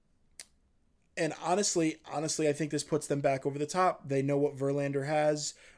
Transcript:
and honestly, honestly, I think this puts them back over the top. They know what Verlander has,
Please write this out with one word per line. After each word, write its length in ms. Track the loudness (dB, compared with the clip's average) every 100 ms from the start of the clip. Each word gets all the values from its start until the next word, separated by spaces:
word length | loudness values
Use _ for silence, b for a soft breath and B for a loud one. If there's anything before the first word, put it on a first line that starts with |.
| _ _ _ -20 -20 _ _ _ _ _ _ -4
and 160 | -4 -2
honestly, 560 | 0 0 2 2 0 -2 -8
honestly, 380 | -6 -4 0 2
I 60 |
think 160 | 2 -2
this 140 | -4
puts 240 | -2 -2 0
them 120 | 0
back 240 | 2 0
over 140 | -2 -4
the 80 | -2
top. 420 | 2 2 0 -2
They 140 | 0
know 160 | 2 2
what 180 | 2 0
Verlander 500 | -2 0 0 -2 0
has, 480 | 2 2 0 -4 b b